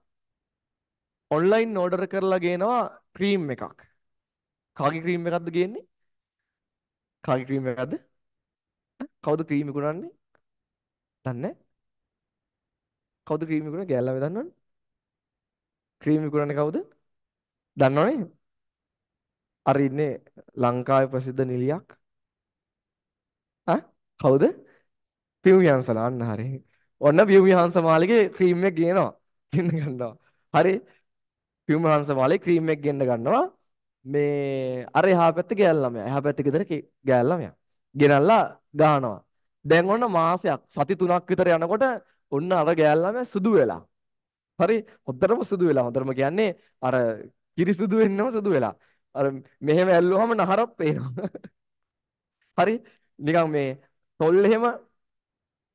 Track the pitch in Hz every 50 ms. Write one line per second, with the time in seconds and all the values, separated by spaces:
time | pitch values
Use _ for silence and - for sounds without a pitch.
0 | _ _ _ _ _ _ _ _ _ _ _ _ _ _ _ _ _ _ _ _
1 | _ _ _ _ _ _ 151 151 165 190 208 226 226 226 220 190 180 180 180 180
2 | 190 180 - 196 185 190 185 185 175 175 180 175 190 220 247 240 208 - - -
3 | _ _ _ - 185 202 202 190 165 143 127 - 107 80 - _ _ _ _ _
4 | _ _ _ _ _ _ _ _ _ _ _ _ _ _ _ - 139 143 156 165
5 | 160 175 180 170 170 170 170 175 170 170 160 175 180 190 226 - 523 _ _ _
6 | _ _ _ _ _ _ _ _ _ _ _ _ _ _ _ _ _ _ _ _
7 | _ _ _ _ _ - 135 131 127 131 135 135 131 127 120 120 127 147 170 339
8 | - _ _ _ _ _ _ _ _ _ _ _ _ _ _ _ _ _ _ _
9 | 269 - _ _ - 151 151 156 160 156 151 143 147 143 135 143 143 147 156 175
10 | 240 349 - _ _ _ _ _ _ _ _ _ _ _ _ _ _ _ _ _
11 | _ _ _ _ _ 131 123 117 135 208 - - _ _ _ _ _ _ _ _
12 | _ _ _ _ _ _ _ _ _ _ _ _ _ _ _ _ _ _ _ _
13 | _ _ _ _ _ - 156 151 165 160 160 151 151 156 147 175 196 180 139 123
14 | 123 131 131 131 135 156 180 214 285 359 - _ _ _ _ _ _ _ _ _
15 | _ _ _ _ _ _ _ _ _ _ _ _ _ _ _ _ _ _ _ _
16 | - 151 151 156 156 151 143 151 147 143 147 143 147 151 156 320 403 - _ _
17 | _ _ _ _ _ _ _ _ _ _ _ _ _ _ _ - 139 131 135 147
18 | 160 220 311 285 190 - _ _ _ _ _ _ _ _ _ _ _ _ _ _
19 | _ _ _ _ _ _ _ _ _ _ _ _ _ - 135 139 139 135 131 143
20 | 156 143 127 - - _ _ - - _ _ - 127 120 120 123 123 135 135 135
21 | 135 131 135 127 127 131 127 135 135 127 127 123 123 131 151 185 - _ - _
22 | _ _ _ _ _ _ _ _ _ _ _ _ _ _ _ _ _ _ _ _
23 | _ _ _ _ _ _ _ _ _ _ _ _ _ - - 294 - _ _ _
24 | _ _ _ _ - 143 131 139 165 285 392 - - _ _ _ _ _ _ _
25 | _ _ _ _ _ _ _ _ _ 185 185 190 185 165 139 131 123 123 113 110
26 | 113 123 127 123 117 117 107 104 110 127 135 131 - _ _ _ _ _ _ _
27 | 127 147 147 170 214 202 190 196 185 190 185 180 170 170 170 185 165 165 160 160
28 | 175 190 233 233 208 - - - 190 180 175 170 180 196 180 160 170 170 180 196
29 | 156 107 - _ _ _ _ _ _ _ - 151 175 175 160 160 143 147 131 123
30 | 123 113 110 _ _ _ _ _ _ _ - 143 165 185 185 226 - _ _ _
31 | _ _ _ _ _ _ _ _ _ _ _ _ _ - 147 156 170 160 151 147
32 | 147 143 143 131 131 131 170 196 - 175 175 165 160 160 156 147 143 147 143 139
33 | 139 127 123 113 117 139 202 247 349 381 - _ _ _ _ _ _ _ _ _
34 | _ 127 139 147 147 147 143 143 143 139 135 135 131 127 127 127 123 - - 143
35 | 170 196 185 175 170 165 160 175 180 - - 196 202 175 160 151 135 123 120 117
36 | 101 117 135 143 139 147 139 - 139 143 131 156 - 165 165 143 - - _ _
37 | _ 135 131 123 120 131 175 175 135 87 - _ _ _ _ _ _ _ _ 139
38 | 143 143 143 139 143 185 226 214 165 - - _ _ _ _ 147 156 156 151 139
39 | 131 120 101 - - _ _ _ _ _ _ _ _ 147 156 165 175 190 202 226
40 | 247 233 190 170 160 165 175 185 - 185 147 127 - _ - - 143 135 190 156
41 | 185 175 175 180 175 - 180 175 185 170 170 160 165 170 196 214 262 262 247 208
42 | - _ _ _ _ _ - 139 156 180 185 180 151 156 175 160 156 151 147 160
43 | 170 190 214 247 254 233 - 202 185 233 214 170 135 110 87 82 - _ _ _
44 | _ _ _ _ _ _ _ _ _ _ _ - 165 180 226 220 214 - _ _
45 | _ - 131 127 - 135 - 247 262 - 196 185 180 170 143 135 120 120 117 135
46 | 131 135 131 127 135 139 160 202 220 202 170 - _ _ _ _ - 127 127 127
47 | 120 117 110 107 - - _ _ _ _ _ - 180 180 208 165 214 196 190 220
48 | 220 208 196 196 214 262 233 220 208 202 180 135 120 104 92 - _ _ _ _
49 | _ _ _ 131 139 139 135 131 135 _ _ _ 135 143 151 165 185 190 180 170
50 | 175 180 190 196 220 233 233 214 185 185 190 202 233 240 - _ 175 151 151 135
51 | 123 131 123 127 202 190 - - - - _ _ _ _ _ _ _ _ _ _
52 | _ _ _ _ _ _ _ _ _ _ _ - 180 190 220 247 - _ _ _
53 | _ _ _ _ 139 147 160 170 165 160 151 147 139 135 131 135 _ _ _ _
54 | _ _ _ _ 160 156 175 190 202 208 226 220 233 240 233 - - _ _ _
55 | _ _ _ _ _ _ _ _ _ _ _ _ _ _ _